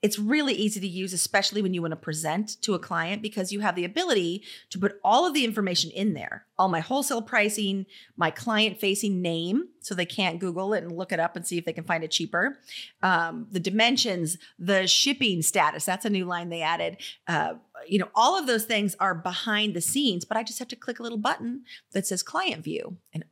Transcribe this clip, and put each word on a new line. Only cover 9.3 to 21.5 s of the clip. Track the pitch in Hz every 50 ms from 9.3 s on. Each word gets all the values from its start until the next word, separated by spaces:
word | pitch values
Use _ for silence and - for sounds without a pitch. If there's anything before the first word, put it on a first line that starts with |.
| 165 165 165 175 196 262 349 - _ _
so | - - 202
they | 180 180
can't | 170 - - 196 185 165 170
Google | 180 185 170 170 190 196 214
it | 196 165
and | 170 170
look | 170 185 180 190
it | 165
up | 165 175 -
and | 180 170
see | - 180
if | 170 165
they | - 165
can | - 185
find | - 180 165 160
it | 151
cheaper. | - - 165 165 - 170 185 269 277 - _ - - - - - - _ -
Um, | 185 185 170 170 165 165 160 156 -
the | - 185
dimensions, | 165 190 185 214 220 240 254 254 - 240 190 175 170 156 165 - - - _ _
the | 175 175 202 190 190
shipping | 185 - - - 269 285 285 277 226 190 170 160
status, | - - 202 160 151 151 160 160
that's | - 180 196 -
a | 233
new | 202 190 185
line | 180 175 175 170 175
they | 170 170 160
added. | 156 165 170 170 165 180 - - - - - _
Uh, | - 170 156 156 165 165 - _ _ _ - 131 156
you | 180 202
know, | 185 - _
all | 214 226 269 359 392
of | 320
those | 262 240 220 214
things | - 233 208 208 202 180 -
are | 185 196 185
behind | 165 160 180 180 170 - 226 214 208 214 214 202
the | 208
scenes, | - - - 269 294 262 190 175 -
but | - 220
I | 220 220
just | 214 226 -
have | 254 -
to | -
click | - - - 240 -
a | 233
little | 233 233 220
button | 208 247 - - - 233